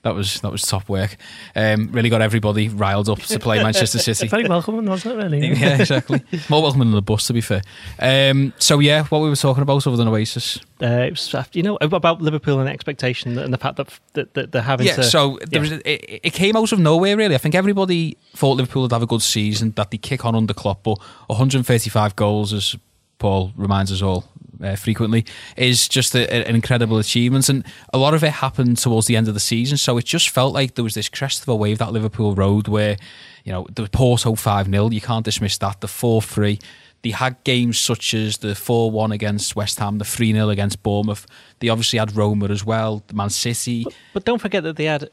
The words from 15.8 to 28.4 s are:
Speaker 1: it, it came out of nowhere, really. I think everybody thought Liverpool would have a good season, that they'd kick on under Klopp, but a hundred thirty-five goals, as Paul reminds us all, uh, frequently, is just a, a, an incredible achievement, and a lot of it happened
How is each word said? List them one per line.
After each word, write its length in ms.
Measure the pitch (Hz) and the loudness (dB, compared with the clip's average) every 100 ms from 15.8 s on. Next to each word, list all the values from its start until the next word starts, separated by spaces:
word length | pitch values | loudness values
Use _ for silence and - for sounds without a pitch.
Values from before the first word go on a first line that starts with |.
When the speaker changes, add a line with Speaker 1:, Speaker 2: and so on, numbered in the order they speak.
| - 151 - | -4 -6 -6
Speaker 1:
it, 40 | 107 170 | -6 -6
it 60 | |
came 240 | - 196 220 | 0 2 2
out 160 | 220 | 2
of 60 | 208 | 4
nowhere, 360 | 156 165 190 | 4 4 4
really. 200 | 208 214 | 2 2
I 20 | 135 | 2
think 180 | 156 | 2
everybody 640 | 175 190 196 190 175 160 - _ | 2 2 2 0 0 -2 -8 _
thought 220 | - 139 131 | 0 2 2
Liverpool 240 | 127 135 | 0 0
would 100 | 127 | 0
have 120 | 117 | 0
a 40 | 117 | 0
good 140 | 113 | 0
season, 500 | - 110 104 107 113 104 | 0 0 0 0 -2 -2
that 140 | 104 | -4
they'd 100 | 110 | -6
kick 240 | - 135 | -6 -4
on 100 | 117 | 0
under 180 | 113 107 | 0 0
Klopp, 300 | 98 104 95 | -2 -2 -2
but 160 | 113 107 - - - | -2 -4 -6 -20 -6
a 40 | |
hundred 300 | 107 131 135 | 0 2 2
thirty-five 520 | 123 120 113 110 104 - | 2 2 2 0 0 0
goals, 340 | 104 104 104 | 0 0 -2
as 240 | 104 - - _ _ _ _ | -2 -4 -6 _ _ _ _
Paul 340 | 101 98 95 | 0 0 -2
reminds 340 | - 98 98 95 | -4 0 2 0
us 80 | 95 | 0
all, 240 | 95 92 - - - - | 0 -2 -4 -20 -20 -10
uh, 140 | 98 | -8
frequently, 500 | 101 - 107 110 113 110 - - | -4 -2 0 2 0 0 -14 -16
is 320 | - 127 120 - | 0 2 2 2
just 260 | 135 123 | 0 2
a, 60 | 127 - | 0 0
a, 100 | 117 - | -2 0
an 80 | |
incredible 420 | 113 - 123 113 110 | 0 2 2 4 2
achievement, 500 | 107 120 120 135 131 | 2 2 2 2 2
and 160 | 135 - - - | 0 -4 -18 -4
a 40 | 131 | 0
lot 160 | 139 | 2
of 100 | 160 | 4
it 80 | 151 | 0
happened 460 | 147 | 0